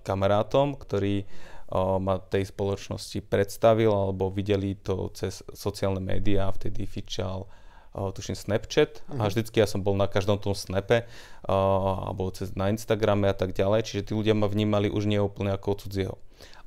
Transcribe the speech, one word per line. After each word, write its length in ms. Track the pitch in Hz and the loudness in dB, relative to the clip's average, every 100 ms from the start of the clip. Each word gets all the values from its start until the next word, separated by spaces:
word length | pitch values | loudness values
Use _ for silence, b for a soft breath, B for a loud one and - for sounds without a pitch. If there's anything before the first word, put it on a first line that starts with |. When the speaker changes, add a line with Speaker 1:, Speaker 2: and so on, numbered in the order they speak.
Speaker 1:
kamarátom, 720 | - 95 98 104 113 139 143 | -2 0 4 4 4 2 2
ktorý, 420 | 139 - 101 98 101 | -2 -4 0 2 0
e, 60 | 98 B B B - 92 95 95 | -2 B B B -4 0 0 0
ma 160 | 95 92 | 0 -2
tej 300 | - 98 98 | 0 -2 -2
spoločnosti 720 | - 98 98 - 101 - - | -4 -4 -4 -6 -10 -6 -10
predstavil, 680 | - 110 98 - 113 110 113 | -2 0 0 4 4 6 4
alebo 400 | 101 98 95 95 | 4 0 0 -2
videli 420 | 98 101 98 98 | -2 0 0 0
to 380 | 98 - 95 92 | -4 -4 -4 -4
cez 320 | - 98 - - | -6 -8 -8 -14
sociálne 480 | - 104 - 98 95 | -6 -6 -2 -2 -2
médiá, 480 | 95 95 98 98 95 | 2 4 6 6 4
vtedy 380 | - 101 92 104 | 2 0 0 -2
fičal, 580 | - - - 95 95 98 b b b b | -6 -8 -6 -6 -6 -10 b b b b
e, 180 | - 98 | -6 -6
tuším, 280 | 98 - 104 | -6 -8 -8
Snapchat. 680 | - 107 - - 151 - - | -2 -2 0 0 0 -2 -8
A 140 | 139 107 | -2 0
Speaker 2:
Mhm. 20 | |
Speaker 1:
vždycky 320 | 104 113 - | 0 0 2
ja 80 | 104 | 2
som 160 | 101 | 2
bol 80 | 95 | 0
na 140 | 98 98 | 2 2
každom 320 | 104 98 98 | 2 2 0
tom 160 | 101 98 | 0 -4
snape, 480 | - 92 98 117 | -4 -4 2 2
e, 20 | 117 B B B | 2 B B B
alebo 880 | - 98 98 95 95 92 95 98 95 | -2 2 4 2 0 -2 -4 -4 -4
cez, 240 | 92 95 95 | -4 -6 -2
na 140 | 95 | 0
Instagrame 580 | 113 - 110 104 101 98 | -2 0 2 4 4 2
a 80 | 95 | 2
tak 160 | 95 | -2
ďalej. 320 | 90 98 107 | 0 2 2
Čiže 180 | - 101 | 0 -6
tí 100 | 101 | -4
ľudia 180 | 107 107 | 0 2
ma 160 | 107 104 | 2 2
vnímali 400 | 104 107 104 104 | 2 2 2 2
už 200 | 107 104 | 0 0
nie 120 | 104 | 2
úplne 320 | 101 101 98 | 0 -2 -4
ako 240 | 98 101 98 | -2 -2 -4
cudzieho. 380 | 98 98 95 - - B B B | -4 -4 -4 -6 -14 B B B